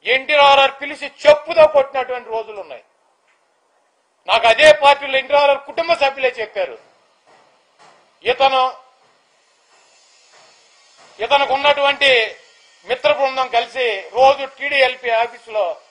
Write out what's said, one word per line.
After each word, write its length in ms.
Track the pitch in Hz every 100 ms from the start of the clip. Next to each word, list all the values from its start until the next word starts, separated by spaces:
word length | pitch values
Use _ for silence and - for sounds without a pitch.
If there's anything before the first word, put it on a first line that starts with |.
| 208
ఎన్టీఆర్ఆర్ 600 | 262 262 294 285 277 269 262
పిలిచి 280 | 285 294 277 _
చెప్పుతో 400 | 320 294 320 330 302
కొట్టినటువంటి 540 | 294 269 269 254 247 220
రోజులు 240 | 226 214 208
ఉన్నాయి. 200 | 165 123 _ _ _ _ _ _ _ _ _ _ _ _ _ _ -
నాకు 180 | 220 226
అదే 160 | 226 302 302
పార్టీలో 320 | 285 277 277 262
ఎన్టీఆర్ఆర్ 400 | 262 285 285 277 -
కుటుంబ 200 | 311 330 339
సభ్యులే 300 | 277 269 262 240
చెప్పారు, 360 | 214 202 170 113 _ _ _ _ _ _ _ _ _ _ - _ _ _ 196
ఇతను, 300 | 254 269 262 254 - _ _ _ _ _ _ _ _ _ _ _ _ _ _ _ _ _ _ _ _ _ _ - -
ఇతనికి 280 | 220 285 277 262
ఉన్నటువంటి 520 | 285 285 277 277 277 247 214 - _ _ _ _ 185
మిత్ర 200 | 254 294 294
బృందం 300 | 269 262 254 233
కలిసి 300 | 233 262 240 196 180 226
రోజు 240 | 269 277 262 -
టీడీఎల్పీ 540 | 277 277 254 254 240 226
ఆఫీసులో 440 | 233 240 226 214 175 151 _